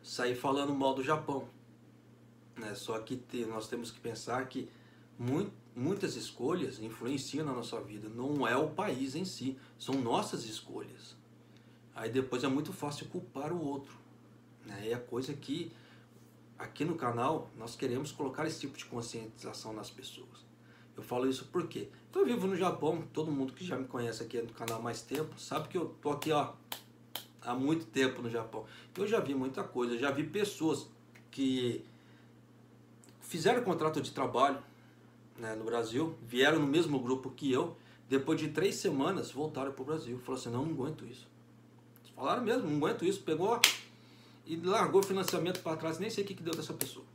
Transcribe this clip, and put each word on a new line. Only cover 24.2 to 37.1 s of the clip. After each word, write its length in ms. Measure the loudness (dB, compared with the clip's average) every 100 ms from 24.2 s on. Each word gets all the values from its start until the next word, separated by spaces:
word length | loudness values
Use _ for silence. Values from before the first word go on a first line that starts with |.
aqui 180 | -4 -4
no 140 | -4
canal 240 | -6 -4 -2
há 40 |
mais 200 | -4 -6
tempo 380 | -4 -4 -4 -8
sabe 280 | -4 -4 -2
que 100 | -2
eu 180 | -4 -4
tô 120 | -4
aqui, 200 | -2 2
ó, 220 | 2 2 -4 -12 -12 -12 -20 -14 -14 -14 -12
há 140 | -4 0
muito 300 | 2 2 2
tempo 340 | 4 4 2
no 80 | -2
Japão. 360 | -2 -2 -8 -10 -16 -12 -2
Eu 120 | 2
já 120 | 2
vi 140 | 2
muita 300 | 0 0 -2
coisa, 340 | -4 0 0 2
já 140 | 0
vi 120 | 0
pessoas 640 | 0 0 0 2 0 0 -4 -18 -20 -20 -14
que 520 | 0 2 4 2 -2 -6 -20 -20 -20 -20 -20 -20 -20 -20 -20 -20 -20 -20 -20
fizeram 440 | -6 2 6 6
contrato 360 | 4 2 2 2
de 120 | -2
trabalho, 500 | -2 2 6 6 4 -6 -20 -20 -20 -20 -20 -20 -8
né, 200 | -6 -4
no 100 | 0
Brasil, 500 | 0 2 2 0 -2
vieram 380 | -4 4 6 6
no 80 | 6
mesmo 320 | 4 4 2
grupo 320 | 2